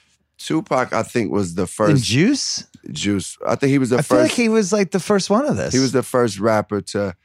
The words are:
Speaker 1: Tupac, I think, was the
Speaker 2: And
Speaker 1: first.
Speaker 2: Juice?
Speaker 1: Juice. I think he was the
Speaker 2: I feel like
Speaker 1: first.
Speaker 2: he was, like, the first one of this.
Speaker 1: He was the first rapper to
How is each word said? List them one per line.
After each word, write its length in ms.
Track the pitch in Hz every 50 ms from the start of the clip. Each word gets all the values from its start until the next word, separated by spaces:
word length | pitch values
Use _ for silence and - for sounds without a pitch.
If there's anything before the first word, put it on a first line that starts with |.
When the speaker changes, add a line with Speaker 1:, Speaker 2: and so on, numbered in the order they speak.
| _ _ _ _ _ _ _ _
Speaker 1:
Tupac, 540 | - - 156 160 - - 151 127 123 - -
I 100 | 110 110
think, 300 | - - 120 107 73 67
was 220 | 101 98 87 82
the 60 | 92 92
Speaker 2:
And 80 | -
Speaker 1:
first. 340 | - - 107 104 104 135 113
Speaker 2:
Juice? 600 | 95 107 135 175 240 294 262 - - - - - - _ - - - -
Speaker 1:
Juice. 440 | - 80 101 101 95 80 - - - -
I 100 | - 117
think 140 | - 139 135
he 80 | 139 139
was 120 | 131 110
the 80 | 123 123
Speaker 2:
I 40 | 139
feel 160 | - - 302
like 100 | 311 294
Speaker 1:
first. 80 | - 247
Speaker 2:
he 80 | 240 220
was, 240 | 220 226 208 170 208
like, 200 | 208 196 - -
the 80 | 190
first 300 | - - 208 196 - -
one 140 | 196 226 294
of 100 | 294 151
this. 160 | 104 67 67 -
Speaker 1:
He 60 | 127
was 120 | 135 127 120
the 100 | 127 120
first 340 | - - 127 120 113 98 98
rapper 420 | 101 113 110 107 101 - 107 101
to 340 | 95 - - 104 101 98 90 -